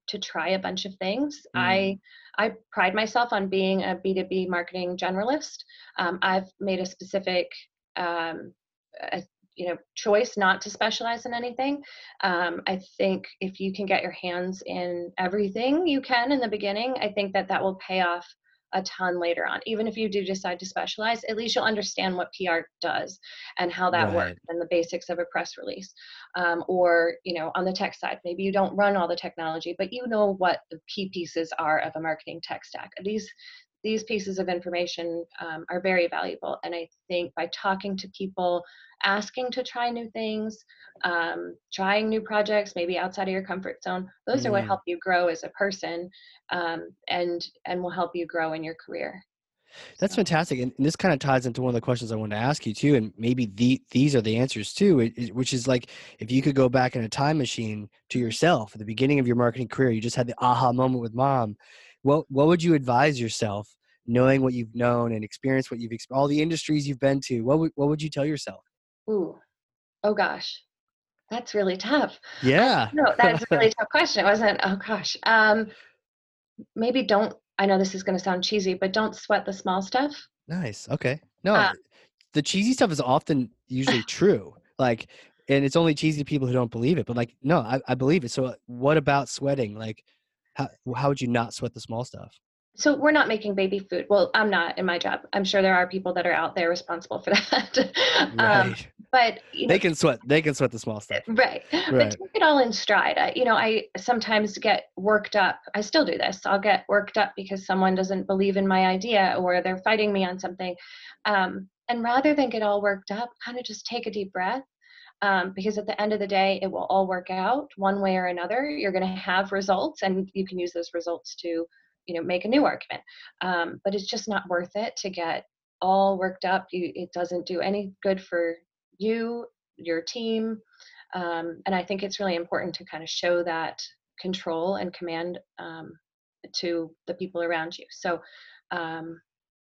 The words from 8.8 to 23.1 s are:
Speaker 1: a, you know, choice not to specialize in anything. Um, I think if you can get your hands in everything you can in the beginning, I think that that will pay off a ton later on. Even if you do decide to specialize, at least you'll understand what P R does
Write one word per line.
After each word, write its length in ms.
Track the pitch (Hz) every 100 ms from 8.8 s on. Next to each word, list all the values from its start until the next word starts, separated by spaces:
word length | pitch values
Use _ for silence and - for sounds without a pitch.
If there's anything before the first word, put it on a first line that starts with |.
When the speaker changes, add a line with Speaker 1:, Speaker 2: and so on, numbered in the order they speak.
| _ - -
Speaker 1:
a, 100 | 180 - _ _ -
you 120 | 175
know, 80 | 170 _ -
choice 420 | 220 208 247 208
not 240 | 190 190
to 80 | 214
specialize 560 | - 220 - 233 233 247
in 80 |
anything. 480 | 240 240 240 277 285 - - - -
Um, 380 | 190 175 175 170 190
I 120 | 190 - -
think 300 | 196 185 - -
if 180 | 190 190
you 140 | 190
can 120 | 190 196
get 180 | 185
your 80 | 180
hands 500 | - 180 175 185 185 -
in 460 | 185 180 175 175 -
everything 680 | 185 208 196 220 254 311 349
you 120 | 269
can 320 | - 240 254
in 80 | 277
the 80 | 226
beginning, 480 | 208 202 208 254 254
I 80 | 208
think 220 | 208 196
that 140 | 196 190
that 120 | 185
will 120 | 190 185 -
pay 160 | 185
off 240 | 175 175 - _ _ _ -
a 80 | 190
ton 340 | 190 - 185 175
later 280 | 170 170 -
on. 140 | - -
Even 220 | 214 220
if 80 | 220
you 140 | 214
do 160 | 202 190
decide 340 | 190 185 180
to 60 | 185
specialize, 580 | 170 170 - 220 233 -
at 80 | 220
least 180 | 233 240
you'll 80 |
understand 520 | 226 208 196 - 190 180
what 140 | - -
P 100 | 185
R 160 | 165 165 -
does 360 | 165 - -